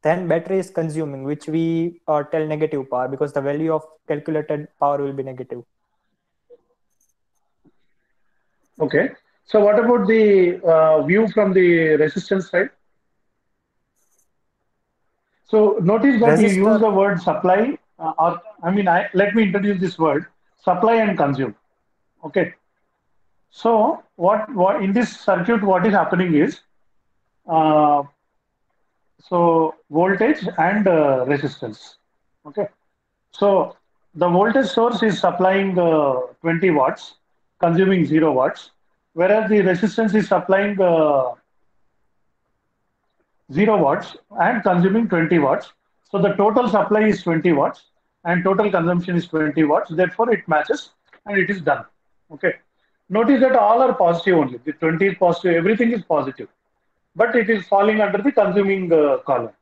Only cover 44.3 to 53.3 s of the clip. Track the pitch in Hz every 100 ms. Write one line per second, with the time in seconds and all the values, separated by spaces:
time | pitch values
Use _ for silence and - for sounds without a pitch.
44.3 | 208 175 240 190 180 185 214 226 175 160
45.3 | 170 139 151 - _ _ _ _ - 196
46.3 | - 208 220 240 202 - 214 214 - 180
47.3 | 160 175 143 151 - _ _ _ _ 170
48.3 | 175 185 196 208 190 165 175 180 175 -
49.3 | 156 151 147 151 151 - 165 180 - 233
50.3 | 202 - 156 143 285 - _ _ _ -
51.3 | 196 180 196 156 139 - _ _ _ _
52.3 | 151 180 - _ _ _ _ _ 196 233